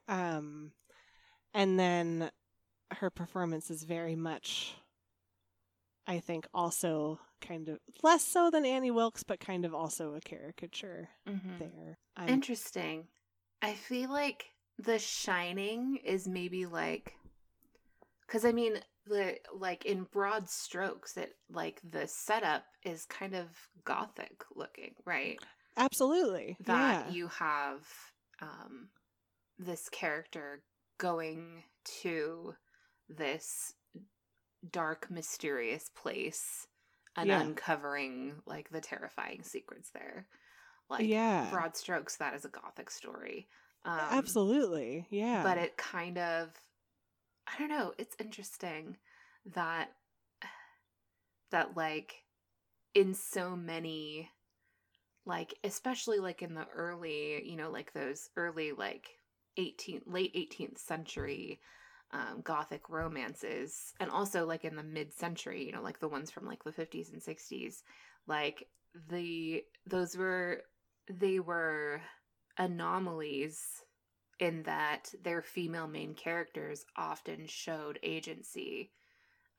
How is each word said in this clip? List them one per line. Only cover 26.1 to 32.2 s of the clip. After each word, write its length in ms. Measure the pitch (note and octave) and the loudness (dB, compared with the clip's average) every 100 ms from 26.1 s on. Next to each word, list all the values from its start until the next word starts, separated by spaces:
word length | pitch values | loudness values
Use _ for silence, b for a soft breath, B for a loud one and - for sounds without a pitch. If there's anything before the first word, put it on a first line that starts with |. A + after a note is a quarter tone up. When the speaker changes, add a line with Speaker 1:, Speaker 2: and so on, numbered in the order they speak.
| E4+ D4 F3+ G2+ F3+ | 8 6 4 -2 -4
Speaker 2:
That 460 | F#3 F#3 C4+ F#3+ D3 | 4 6 8 6 2
Speaker 1:
Yeah. 20 | |
Speaker 2:
you 160 | F3 F3 | -4 -4
have, 840 | - D#3+ D3 C#3+ C#3 D3+ - - _ _ - | -2 2 2 0 -4 -10 -18 -18 _ _ -14
um, 520 | D#3 D3+ - B2+ - _ _ _ _ _ _ _ | -12 -12 -14 -14 -18 _ _ _ _ _ _ _
this 320 | F3+ E3+ - | -6 -6 -6
character 760 | - F3 D3 C#3+ E3+ C#3+ C#3+ _ _ _ _ | -2 0 0 -4 -10 -10 -12 _ _ _ _
going 640 | F3+ E3+ D#3+ D#3+ E3 E3 - _ - - | 0 2 0 -6 -10 -16 -20 _ -12 -6
to 540 | F#3 E3 | -2 0